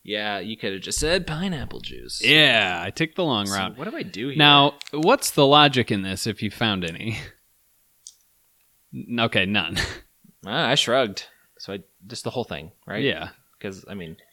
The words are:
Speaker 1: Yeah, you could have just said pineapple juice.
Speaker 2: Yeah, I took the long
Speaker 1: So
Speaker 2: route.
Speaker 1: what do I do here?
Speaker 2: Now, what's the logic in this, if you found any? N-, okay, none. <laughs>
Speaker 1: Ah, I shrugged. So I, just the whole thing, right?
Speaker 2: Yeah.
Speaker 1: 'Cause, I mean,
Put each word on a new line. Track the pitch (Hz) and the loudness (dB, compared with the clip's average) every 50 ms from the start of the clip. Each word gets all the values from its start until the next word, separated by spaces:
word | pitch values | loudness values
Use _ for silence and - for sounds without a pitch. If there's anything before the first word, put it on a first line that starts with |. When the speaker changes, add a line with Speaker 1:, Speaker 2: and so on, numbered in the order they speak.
| _ | _
Speaker 1:
Yeah, | 92 104 104 104 107 101 98 | -8 -6 -6 -4 -4 -6 -6
you | 90 104 110 | -6 -8 -10
could | - - 104 98 | -8 -6 -8 -8
have | 95 90 | -6 -8
just | 87 104 - | -6 -6 -4
said | 147 156 175 190 170 - | -2 -2 -2 -2 -2 -4
pineapple | 156 156 185 196 180 139 117 - - 60 | -6 -6 -4 -6 -6 -6 -8 -10 -12 -12
juice. | 57 - 64 62 60 62 - - - | -12 -14 -14 -14 -14 -12 -10 -2 2
Speaker 2:
Yeah, | 120 147 156 151 139 120 113 104 92 90 85 85 | 4 6 6 6 6 6 4 4 2 0 -2 -4
I | 95 | -4
took | - - 160 160 - | -2 -2 -4 -4 -2
the | - 180 | -2 0
long | 156 123 104 101 | 0 0 0 0
Speaker 1:
So | 98 98 | 0 0
Speaker 2:
route. | 98 95 92 90 120 | -2 -2 -4 -6 -8
Speaker 1:
what | 151 208 | -10 -10
do | 285 | -8
I | 330 269 | -10 -10
do | 190 - 92 113 143 | -10 -8 -8 -8 -6
here? | 139 160 | 0 4
Speaker 2:
Now, | 147 147 143 143 139 147 - - - - - | 6 8 8 8 6 6 2 -2 -14 -10 -6
what's | 151 156 185 185 - - - | 0 2 2 2 2 2 -2
the | - - 143 | 4 4 6
logic | 135 143 147 147 143 131 127 113 - 113 | 8 8 8 8 8 6 2 2 2 0
in | 98 95 | -2 -2
this, | 95 95 92 - | -4 -6 -6 -4
if | 117 101 - 110 | -6 -6 -4 -6
you | 104 | -8
found | - - 120 110 101 92 90 | -4 -2 -2 0 0 0 -4
any? | 82 82 90 95 113 107 - - - - _ _ _ _ _ _ _ _ _ _ _ _ _ _ - - _ _ _ _ _ _ _ _ _ _ _ _ _ _ _ - | -6 -8 -8 -8 -8 -8 -8 -10 -14 -18 _ _ _ _ _ _ _ _ _ _ _ _ _ _ -20 -20 _ _ _ _ _ _ _ _ _ _ _ _ _ _ _ -14
N-, | 127 135 - 120 117 | -14 -10 -6 -2 0
okay, | 113 110 - 110 95 | 0 2 2 2 2
none. | 92 104 104 85 82 92 - - | 2 0 -2 -2 -2 -4 -4 -4
<laughs> | - - - - _ _ _ _ _ _ _ - | -6 -8 -14 -18 _ _ _ _ _ _ _ -12
Speaker 1:
Ah, | 92 110 139 156 120 | -6 -4 -2 0 2
I | 131 | 2
shrugged. | 147 - - 117 135 131 104 98 - - - _ _ _ _ _ - | 2 2 2 2 2 2 0 -2 -8 -14 -16 _ _ _ _ _ -20
So | - - 98 | -14 -12 -12
I, | 101 - _ _ _ 87 | -12 -12 _ _ _ -20
just | 101 123 - - | -16 -14 -10 -8
the | 117 | -6
whole | - 127 110 | -4 -6 -6
thing, | - 95 73 76 87 - _ _ | -6 -6 -10 -12 -14 -18 _ _
right? | - 101 107 139 | -10 -6 -4 -2
Speaker 2:
Yeah. | 135 90 78 82 90 - _ _ _ _ _ | -2 -2 -4 -6 -12 -14 _ _ _ _ _
Speaker 1:
'Cause, | - 104 95 90 - - | -12 -12 -12 -12 -14 -14
I | 98 | -14
mean, | 101 87 80 82 - _ _ | -12 -12 -14 -16 -18 _ _